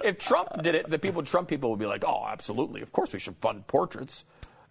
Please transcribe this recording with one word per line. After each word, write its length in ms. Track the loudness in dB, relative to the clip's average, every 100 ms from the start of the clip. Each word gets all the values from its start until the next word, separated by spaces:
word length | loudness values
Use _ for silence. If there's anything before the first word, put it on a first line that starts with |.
If 160 | 0 0
Trump 420 | 2 2 2 0
did 140 | 2 2
it, 120 | 2
the 120 | 0
people, 240 | 0 -2
Trump 240 | 2 2 2
people 240 | 0 0
would 80 | 0
be 80 | 0
like, 160 | 0 0
"Oh, 180 | 0 -2
absolutely. 540 | -6 -4 -2 -2 -4
Of 100 | -2
course 200 | 0 0
we 40 | -2
should 180 | -8 -2
fund 280 | -2 -2 0
portraits. 600 | 2 2 -4 -8 -10 -12 -16 -16 -16 -4